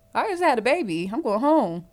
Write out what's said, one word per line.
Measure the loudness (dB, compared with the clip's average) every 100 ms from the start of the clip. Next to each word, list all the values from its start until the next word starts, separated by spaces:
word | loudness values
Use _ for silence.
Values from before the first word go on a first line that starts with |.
| _
I | -4 -4
just | 0
had | 2 2
a |
baby. | 2 0 0 -4 -4
I'm | -4
going | -2 0
home. | 2 2 2 -2 -10